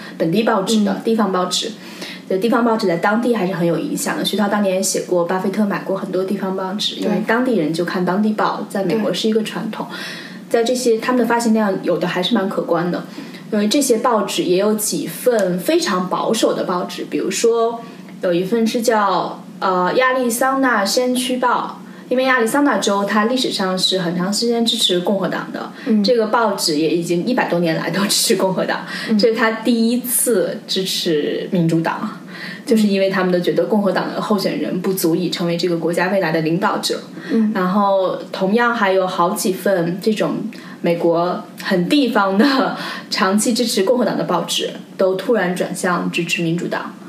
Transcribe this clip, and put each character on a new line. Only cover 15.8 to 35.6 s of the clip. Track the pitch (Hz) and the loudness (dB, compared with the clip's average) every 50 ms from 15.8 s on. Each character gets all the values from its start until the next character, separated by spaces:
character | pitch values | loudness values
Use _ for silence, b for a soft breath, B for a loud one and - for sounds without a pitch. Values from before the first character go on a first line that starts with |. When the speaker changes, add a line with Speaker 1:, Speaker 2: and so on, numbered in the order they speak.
| - - 190 - 190 175 | 2 0 0 -2 -2 -2
Speaker 1:
保 | - - - - 226 | -2 -2 0 0 2
守 | - - - - | 2 2 2 2
的 | - - | 0 -2
报 | 185 180 180 196 | -2 -2 -2 -4
纸， | - - - - - | -6 -6 -10 -8 -4
比 | - | -4
如 | 147 - - | -4 -2 -2
说 | - - - 226 233 233 226 233 226 B B B B B B B - - | -2 2 2 2 4 4 2 0 -2 B B B B B B B -12 -4
有 | - 185 175 | -2 0 0
一 | 170 185 | 0 0
份 | 180 233 233 226 | 0 0 2 2
是 | 220 - 240 | 2 0 0
叫， | 226 247 226 214 202 190 185 165 - 175 - - - - - - | 2 2 2 2 2 2 2 0 -2 -4 -8 -12 -14 -18 -10 -4
呃， | - 190 185 180 180 180 - | -2 0 2 2 2 2 2
亚 | - 254 254 | 2 2 2
利 | 254 262 247 240 | 2 2 0 0
桑 | 226 - 262 262 277 269 | 0 0 0 0 2 2
那 | 269 254 233 208 196 | 2 2 2 2 0
先 | 196 - 254 247 254 254 | 0 0 2 2 2 0
驱 | 247 254 254 254 | 0 0 -2 -2
报， | 247 254 247 214 165 - - - B B B B B B B | 0 2 2 2 0 -2 -4 -8 B B B B B B B
因 | 247 | 0
为 | 254 262 | 0 2
亚 | 262 254 254 | 2 2 2
利 | 226 | 2
桑 | 220 277 285 285 | 2 2 2 2
那 | 285 226 | 2 2
州 | 196 - 208 202 196 202 | 2 0 0 0 0 0
它 | 202 214 214 208 | 0 0 2 2
历 | 233 262 | 2 2
史 | 254 - - | 0 0 0
上 | - - 190 185 185 185 | -2 -2 -2 -2 0 0
是 | 180 - 190 190 | 0 0 0 0
很 | 170 165 180 | -2 -2 -2
长 | 180 175 196 208 | -2 -2 0 0
时 | - 233 | 0 0
间 | 240 233 233 233 | 0 2 2 2
支 | 233 254 | 2 2
持 | 220 - - 180 180 | 2 2 2 2 2
共 | 175 220 202 | 2 0 0
和 | 196 180 151 | 0 0 -2
党 | - - - - - | -4 -4 -6 -8 -8
的， | - - - B B B | -10 -10 -10 B B B
Speaker 2:
嗯。 | - 220 208 202 | 2 2 4 4
Speaker 1:
这 | 214 247 | 4 4
个 | 226 214 | 4 2
报 | 214 269 240 226 208 - | 2 2 2 2 2 0
纸 | - - 170 151 | -2 -2 0 0
也 | 143 160 151 | 2 2 2
已 | 160 175 | 2 0
经 | 165 165 170 175 - | 0 0 0 0 0
一 | 226 247 | 0 0
百 | 214 - | 0 0
多 | - 180 175 | 0 0 2
年 | 175 160 160 | 2 2 0
来 | 160 - 151 | 0 -2 -2
都 | 165 196 | -2 -2
支 | 202 208 | 0 0
持 | - - - - 226 | 0 0 2 2 2
共 | 190 190 185 180 | 2 2 0 0
和 | 202 - | 0 -2
党， | - - - - B B B B B | -2 -4 -6 -6 B B B B B
Speaker 2:
嗯。 | 220 | 2
Speaker 1:
这 | 208 240 226 | 4 4 4
是 | 220 | 4
他 | 233 233 220 | 4 2 0
第 | 220 - - 254 240 226 226 226 | 0 0 0 2 2 4 4 2
一 | 247 247 | 2 0
次 | 254 - - - - - 226 185 - 175 - - - | -2 -2 -2 0 0 2 2 2 2 0 -4 -8 -8
支 | - - 190 190 | -4 -4 -2 -2
持 | 180 - - - 180 160 147 - - - - - - | -2 -4 -2 0 0 0 2 0 0 -2 -4 -4 0
民 | - 175 165 165 | 0 2 2 4
主 | 165 165 | 2 2
党， | 165 - - - - 214 - - - B B B B B B B B | 2 0 -2 -2 -6 -8 -8 -10 -14 B B B B B B B B
就 | - 226 | 2 4
是 | 220 214 | 4 4
因 | 202 196 190 | 4 4 4
为 | 190 190 | 2 2
他 | 190 190 185 | 2 2 2
们 | 180 | 2
都 | 180 180 | 2 2
觉 | 175 175 156 | 2 2 2
得 | 165 170 | 2 2
共 | - 220 208 | 2 2 2
和 | 196 190 175 | 2 2 0
党 | 175 165 - - | 0 -2 -2 -4
的 | - | -6
候 | - - 214 | -2 0 0
选 | 190 170 175 160 151 | 0 0 -2 -2 -2
人 | 151 - - 185 | -4 -2 -4 -2
不 | 180 196 | -2 -2
足 | 185 185 185 160 165 | -2 0 0 0 2
以 | 185 180 165 | 2 0 -2
成 | - - 175 | -2 -2 -2
为 | 170 170 | -2 0
这 | 170 | 0